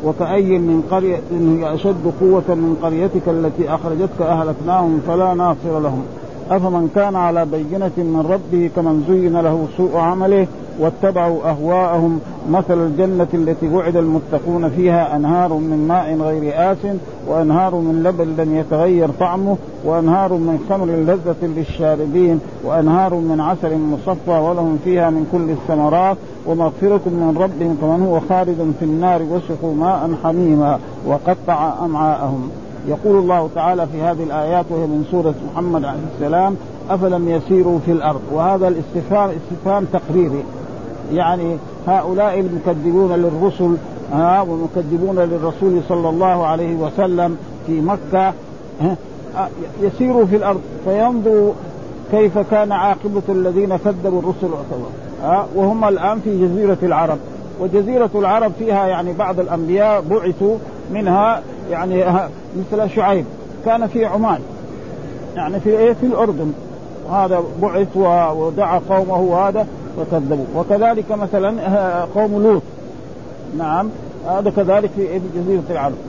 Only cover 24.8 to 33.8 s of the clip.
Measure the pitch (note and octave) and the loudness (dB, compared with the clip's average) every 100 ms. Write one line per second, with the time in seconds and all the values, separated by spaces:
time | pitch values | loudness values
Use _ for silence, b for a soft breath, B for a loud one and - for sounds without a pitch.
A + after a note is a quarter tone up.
24.8 | F3 F3+ E3+ D#3+ D#3 F3+ D#3+ D#3 - D#3 | 0 2 2 2 0 0 0 -2 -2 0
25.8 | D3+ E3 F#3+ F#3+ B B - E3 E3 D3 | 2 4 2 0 B B -4 0 0 2
26.8 | G3 G3+ F#3 E3+ E3 D#3 F#3+ D3 E3+ D3+ | 2 2 2 0 0 2 0 0 -2 0
27.8 | D#3 E3 F#3 E3 C#3+ F#3 F3+ E3 D#3+ C#3+ | 0 2 2 0 2 0 2 0 -2 0
28.8 | D#3+ D#3 F3+ F3 D#3+ F3 E3 D#3 E3 D3+ | 0 0 2 2 0 -2 -4 -4 -2 0
29.8 | E3+ F#3 D#3+ D3+ E3 E3 F3 D3+ D3 C3+ | 0 0 -2 -2 0 2 4 4 4 0
30.8 | B B B2+ C#3+ E3+ F#3 - D#3+ D#3 G#2+ | B B -2 0 0 -2 0 0 0 -2
31.8 | E3+ D3+ D#3 D3+ C#3 C3+ B2+ - - - | -2 0 2 2 -2 -4 -6 -10 -14 -10
32.8 | - D3+ G#3 G3 F3+ F3+ D#3+ E3+ E3 F3+ | -6 -2 4 4 4 2 0 0 0 0